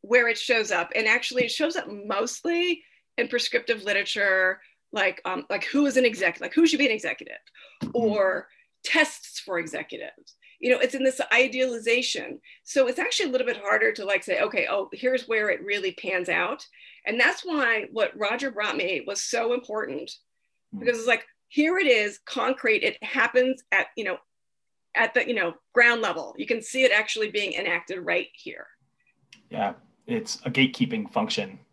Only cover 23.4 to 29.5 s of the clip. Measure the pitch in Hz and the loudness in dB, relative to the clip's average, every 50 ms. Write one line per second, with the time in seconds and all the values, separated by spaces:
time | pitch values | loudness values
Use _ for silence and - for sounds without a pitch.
23.4 | 254 262 262 - _ _ - 196 - - _ - 208 190 180 - _ _ _ _ | 4 4 0 -4 _ _ 0 0 0 -2 _ -6 -4 -4 -6 -6 _ _ _ _
24.4 | _ _ _ _ _ _ _ _ _ _ - - 226 220 - 247 - - 240 202 | _ _ _ _ _ _ _ _ _ _ 0 0 0 2 2 0 0 0 -2 -2
25.4 | 180 170 165 - _ _ _ 240 240 240 233 233 214 190 165 165 135 101 - - | -2 -2 -4 -8 _ _ _ 6 6 6 6 4 0 -2 -2 -4 -8 -10 -10 -10
26.4 | - - 233 226 220 - - 262 262 247 196 214 214 - - 220 214 214 - 208 | -4 -2 -2 -4 -4 -6 0 4 4 6 6 4 2 0 -2 -2 -4 -2 -2 -4
27.4 | 202 190 - - 196 170 170 175 - - 190 180 175 175 175 180 - - - - | -4 -2 -4 -4 -2 -2 -2 -2 -4 -8 -10 -6 -2 0 0 0 -2 -4 -14 -18
28.4 | - - - - - - _ _ _ _ _ _ _ _ _ _ _ _ - - | -16 -16 -14 -14 -18 -20 _ _ _ _ _ _ _ _ _ _ _ _ -20 -20
29.4 | _ _ | _ _